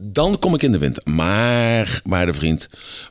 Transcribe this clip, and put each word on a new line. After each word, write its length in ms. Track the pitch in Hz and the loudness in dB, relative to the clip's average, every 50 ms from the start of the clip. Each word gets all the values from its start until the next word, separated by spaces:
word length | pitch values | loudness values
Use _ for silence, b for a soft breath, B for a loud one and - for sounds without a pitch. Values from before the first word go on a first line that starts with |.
| 98 | -14
dan 360 | 107 98 143 151 185 208 185 | -4 -2 0 2 2 2 0
kom 160 | - 185 170 | 2 0 2
ik 80 | 147 - | 2 2
in 100 | 139 110 | 2 2
de 60 | 87 | 2
wind. 260 | 71 69 64 - - | 2 0 -2 -4 -4
Maar, 960 | - 76 80 82 87 98 107 117 120 120 120 117 117 117 113 110 - - - - | -2 0 0 2 2 2 2 2 2 2 2 2 2 2 0 0 -2 -4 -6 -4
waarde 280 | - 95 90 90 87 82 | -2 0 0 2 0 0
vriend, 320 | 71 73 80 80 78 - B B B B B B B B B | 0 0 0 0 0 -2 B B B B B B B B B